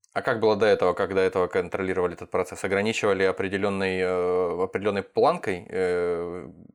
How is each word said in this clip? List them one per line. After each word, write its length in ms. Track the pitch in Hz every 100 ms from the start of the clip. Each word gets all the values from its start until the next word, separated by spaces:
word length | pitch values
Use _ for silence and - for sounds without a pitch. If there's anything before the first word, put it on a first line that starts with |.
| _
А 100 | -
как 160 | - 117
было 160 | 110 104
до 100 | 107
этого, 260 | 98 92
как 180 | 87 95
до 60 | 95
этого 280 | 92 95 90
контролировали 640 | 95 87 92 95 92 90
этот 160 | 85 90
процесс? 320 | 95 90 90
Ограничивали 600 | 98 98 107 113 107 95
определённой, 760 | 95 92 95 98 104 98 95 92
э, 600 | 92 90 90 90 90 85
определённой 400 | 92 101 104 101
планкой, 640 | 95 - 127 175 - 90 -
э, 800 | 92 92 87 87 85 87 90 76 87 -